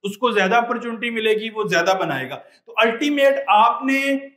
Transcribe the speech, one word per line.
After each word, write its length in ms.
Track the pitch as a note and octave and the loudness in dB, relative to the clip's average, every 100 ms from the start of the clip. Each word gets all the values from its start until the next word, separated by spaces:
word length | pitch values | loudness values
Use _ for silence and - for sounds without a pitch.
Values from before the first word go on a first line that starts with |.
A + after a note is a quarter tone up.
उसको 280 | G3+ G3 B3 | -10 -4 0
ज्यादा 240 | G#3 F#3+ A#3 | 2 2 2
opportunity 540 | A#3+ A#3 A#3 A3+ A#3+ | 0 -6 -8 -8 -6
मिलेगी, 380 | A3+ A3 G#3+ A3 | -2 0 0 -2
वो 180 | A3 G3 | -6 0
ज्यादा 260 | E3+ F3 | 0 2
बनाएगा। 420 | F#3+ E3 C3+ B2+ C3+ | 0 -2 -4 -6 -12
तो 360 | - _ _ | -16 _ _
ultimate 720 | - A#3 A3+ D4 C#4+ C#4 C#4 - | 0 2 2 -2 2 2 2 2
आपने 500 | G#3 A#3 - C4 C4+ C#4 C4+ C#4 | 4 4 2 -2 -2 -2 -4 -6